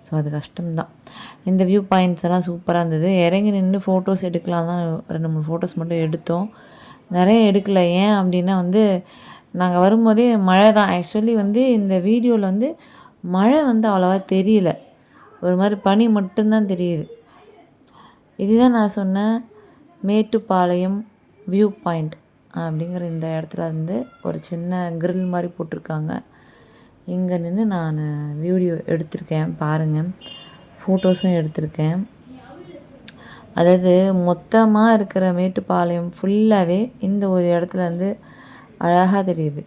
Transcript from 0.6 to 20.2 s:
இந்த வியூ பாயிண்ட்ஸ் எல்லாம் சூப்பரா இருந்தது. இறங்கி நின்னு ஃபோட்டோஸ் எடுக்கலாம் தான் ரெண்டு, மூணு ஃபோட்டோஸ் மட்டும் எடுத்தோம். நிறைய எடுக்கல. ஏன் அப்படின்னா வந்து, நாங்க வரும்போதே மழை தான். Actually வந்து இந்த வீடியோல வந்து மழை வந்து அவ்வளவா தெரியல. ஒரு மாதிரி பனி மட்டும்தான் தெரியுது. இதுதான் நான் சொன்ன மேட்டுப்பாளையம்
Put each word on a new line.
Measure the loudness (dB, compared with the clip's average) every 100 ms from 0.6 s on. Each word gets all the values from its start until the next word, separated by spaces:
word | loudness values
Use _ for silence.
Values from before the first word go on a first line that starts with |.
| -6 -6 -8 -12 -20 -20 -20 -10
இந்த | -2 0 2
வியூ | 2 2
பாயிண்ட்ஸ் | 2 2 0
எல்லாம் | 0 -2 -2
சூப்பரா | -6 -2 -2
இருந்தது. | 0 0 0 2 2
இறங்கி | 2 0
நின்னு | 0 0 0
ஃபோட்டோஸ் | 0 0 0 -2
எடுக்கலாம் | -2 -6 -4 -4 -2
தான் | -4 -4 -6 -6
ரெண்டு, | -6 -4
மூணு | -4
ஃபோட்டோஸ் | -4 -4 -4 -6
மட்டும் | -4 -2
எடுத்தோம். | -2 -4 -4 -4 -4 -10 -20 -20 -20 -20 _
நிறைய | 0 4 4 4
எடுக்கல. | 2 0 0 2
ஏன் | 2 2
அப்படின்னா | 2 0 0 0 -2
வந்து, | 0 2 2 0 -6 -20 -20 -20 _
நாங்க | -4 0 4
வரும்போதே | 4 4 4 4 4 2
மழை | 4 6 6
தான். | 4 2
Actually | -2 -2 -2 0
வந்து | 0 0 0 2
இந்த | 2 2 0
வீடியோல | 2 2 2 2
வந்து | 0 -2 -2 -6 -18 -20 -20 _
மழை | -4 2 4 4
வந்து | 2 2 2
அவ்வளவா | 2 2 0 0
தெரியல. | 0 4 2 2 -2 -12 _ _ -20 -20 -8
ஒரு | -2 0
மாதிரி | 0 0
பனி | 2 2 4
மட்டும்தான் | 2 0 -2 0 2 0
தெரியுது. | -2 -2 -4 -6 -14 _ -20 -20 -20 _ _ _ -20 -20 _ _ -6
இதுதான் | 2 4 6
நான் | 4 0
சொன்ன | -2 -2 0 0 -2 -6 -20 -20 _ _ _ 0
மேட்டுப்பாளையம் | 0